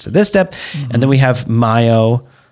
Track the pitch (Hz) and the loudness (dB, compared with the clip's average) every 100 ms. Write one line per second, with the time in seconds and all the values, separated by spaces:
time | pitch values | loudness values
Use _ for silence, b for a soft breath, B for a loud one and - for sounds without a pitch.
0 | - 143 208 196 185 - - 147 131 120 | -2 0 2 0 -2 -6 -12 -10 -4 -2
1 | 135 135 131 123 - 113 113 113 117 113 | 2 2 2 0 -2 0 2 2 2 2
2 | 113 123 - b b | 2 0 -6 b b